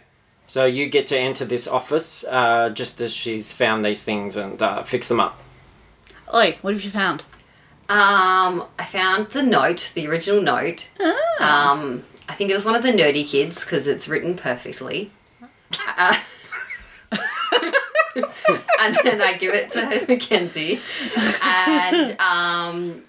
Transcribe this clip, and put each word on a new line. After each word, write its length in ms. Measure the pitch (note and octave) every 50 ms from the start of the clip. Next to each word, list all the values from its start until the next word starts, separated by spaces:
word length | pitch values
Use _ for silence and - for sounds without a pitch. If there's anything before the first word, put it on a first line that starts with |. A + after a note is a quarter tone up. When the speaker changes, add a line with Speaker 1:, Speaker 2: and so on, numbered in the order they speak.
| _ _ _ _ _ _ _ _ _
Speaker 1:
So 180 | - - C3+ C3
you 220 | B2+ B2 C3+ C#3+
get 180 | C#3+ C#3+ C#3+ -
to 100 | - D3 C3
enter 240 | B2+ C3 C3+ C3 C3
this 240 | G#2+ B2 A#2+ -
office, 560 | - B2+ B2+ - - D3 D#3+ D#3 - - - -
uh, 460 | - B2+ B2+ A#2+ A#2 A#2 A#2 A#2 A#2
just 320 | G#2+ - B2+ A2+ - -
as 120 | A#2+ A2+ A2
she's 380 | - - A#2+ A2+ A2 G#2 -
found 320 | - - B2+ A2+ A2 A2 G#2+
these 180 | G#2 G#2 - -
things 340 | - G#2+ G2+ G2+ G2+ F#2+
and, 220 | G#2+ G2+ G2 G2 - A2
uh, 200 | G2+ G2 A2 -
fix 260 | - - B2 - -
them 100 | A#2+ A2+
up. 180 | G2 E2+ - - - - - - - - - - - _ _ _ _ - - - - - -
Speaker 2:
Oi, 240 | A3+ A3 F3 D#3+ -
what 120 | - G3 G#3
have 100 | G#3 G3
you 60 | G3+
found? 340 | G3 G#3 G3 F3+ D3+ D3+ - - - - _ _ _ _ _ _ - _ _ -
Speaker 3:
Um, 760 | G3+ G#3 G3+ G3 G3+ G3 F#3 F#3 F#3 F#3 F#3 F#3 F#3 E3+ - - - -
I 60 | E3+
found 460 | - - F#3+ F#3 F#3 F#3 G3 G#3+ G#3+
the 120 | - C4+ C#4
note, 480 | B3+ G3 C#3+ C3 D#3 F3 E3+ - - -
the 140 | E3+ D#3
original 340 | D3 D#3+ E3 E3+ F#3+ G3+ G#3
note. 460 | F#3 D3 B2 A#2 B2 E3 E3+ - - - _ -
Speaker 2:
Ah. 680 | G4 D#4+ G4+ C5 D#5 E5+ E5 - D#3+ D3+ D3 C#3+ C#3+ C#3+
Speaker 3:
Um, 340 | C#3+ D3+ D3+ C#3 B2 - - - - - - -
I 40 | -
think 180 | - G3+ G3
it 20 | F#3+
was 100 | G3+ G3+
one 100 | A3 A3+
of 80 | A#3 A3+
the 80 | C4
nerdy 360 | A#3 G3+ D#3 D3 C#3 D3 D3
kids, 380 | D3 - C#3 D3 E3 E3+ - -
'cause 220 | - F3 C#3+ C3
it's 200 | C#3+ B2+ A#2 -
written 280 | - D#3 D#3 - E3 F3+
perfectly. 760 | F3 - C#3+ B2 A#2+ - - - - C3 B2+ C3 D#3+ G#3 G3+ - _ _ - _ _ A#3+ B3 _ _ _ _ - - G#4 - -
Uh, 180 | - F3+ F#3 G#3+ - - - - - - - - - - - - - - - - - - -
<laughs> 1040 | - - - - - - - - - B4 - D#4+ - C5+ C5 - - D#5 D#5+ D#5+ - B3+ - - - - - D#5+ C#5 - - - E5+ -
and 160 | A3 G#3 - E4 -
then 160 | B3+ A3 G#3
I 140 | G3+ F#3+ F3+ F3+
give 140 | F#3+ F#3 G3+
it 160 | G#3 G3+ -
to 120 | - A#3+ A3+
her, 200 | - G#3 G#3 -
Mackenzie. 720 | - B3 A#3+ - - A3+ F#3+ F3 E3+ - D#3+ D#3 E3 G3 A#3+ - - - - C#4 A#3 - A#3 A3 A3 G3+ - -
And, 760 | - - F#3 F#3 E3 - F3+ F3+ F#3 F4 F4 D4+ A#3+ G#3 -
um, 840 | F#3 F#3 F3 F3 F3 F3 F3 F3 E3+ E3+ E3+ F3 F3 F3 E3 - -